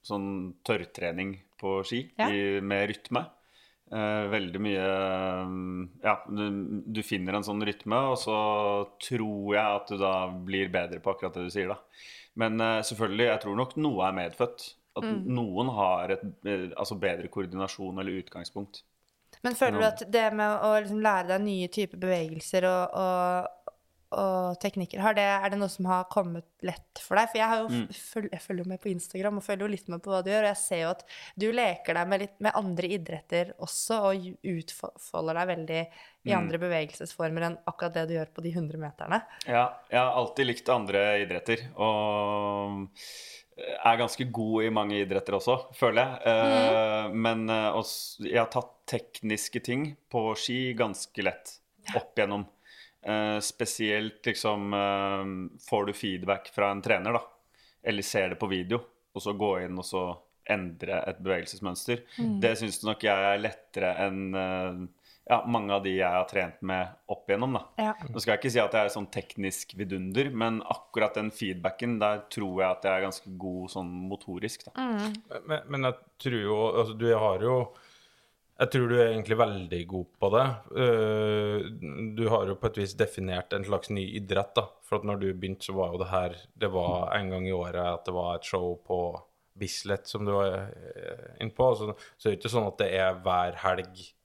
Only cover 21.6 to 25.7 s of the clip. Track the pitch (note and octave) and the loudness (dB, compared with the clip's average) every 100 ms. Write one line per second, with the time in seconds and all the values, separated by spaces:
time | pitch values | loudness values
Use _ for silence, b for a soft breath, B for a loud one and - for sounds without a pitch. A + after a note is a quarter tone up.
21.6 | F3+ - F#3+ F3+ F#3 F3+ D#3+ D#3+ - F#3 | -2 -2 -4 -2 0 0 0 -6 0 4
22.6 | F#3 F3+ F3+ F#3 F#3 F3+ F3+ F3+ F3+ - | 4 4 2 0 2 4 2 2 -2 -8
23.6 | - _ _ _ _ - G3 F#3 F3+ F3+ | -16 _ _ _ _ 0 2 2 0 0
24.6 | G3+ F#3+ F3 G3 G#3 G#3+ G3+ G3 G3 G3+ | -2 -2 -4 2 4 4 4 4 2 0
25.6 | G3 | -2